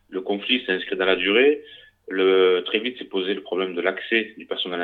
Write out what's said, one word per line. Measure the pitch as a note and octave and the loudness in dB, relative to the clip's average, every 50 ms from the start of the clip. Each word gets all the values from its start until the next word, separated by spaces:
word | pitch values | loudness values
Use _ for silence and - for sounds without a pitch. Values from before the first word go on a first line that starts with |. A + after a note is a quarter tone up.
| _ _ | _ _
le | - F#2 | -10 -6
conflit | F#2 - G2+ G2+ - - B2+ B2+ B2+ | -4 -2 -4 -2 -2 -2 -2 -2 0
s'inscrit | - F#2 F2+ - - G2 | -2 -2 -2 -4 -4 -4
dans | F#2 F#2 | 0 2
la | F#2 F#2 | 2 2
durée. | F2+ F#2 G2 G#2 A#2+ C3+ D3 D3+ D3 - - - - - - _ _ _ - F#2+ F#2+ | 2 2 2 4 4 4 4 2 0 -4 -14 -20 -20 -20 -20 _ _ _ -6 -2 2
Le, | F#2 F#2+ F#2+ F#2+ F#2 F#2 F2+ F2+ F2+ - | 4 6 6 6 6 6 4 2 0 -2
très | - G#2+ A2+ | -2 -2 -2
vite | B2 - - | -4 -8 -10
s'est | - - G2+ | -10 -6 -6
posé | F#2+ F#2 F#2+ G2+ | -4 -2 -2 -4
le | F#2+ - - | -4 -6 -6
problème | F2+ F2+ F#2+ F#2 F2 | -4 -2 -2 -2 -4
de | F2 E2+ | -2 -2
l'accès | F#2+ F#2+ - - - A2+ A2+ G#2+ G#2+ - | -2 -2 -4 -4 -2 -2 -2 -2 -4 -8
du | - - | -16 -12
personnel | - F#2+ - - F#2 F2 F2 | -8 -6 -6 -6 -4 -4 -4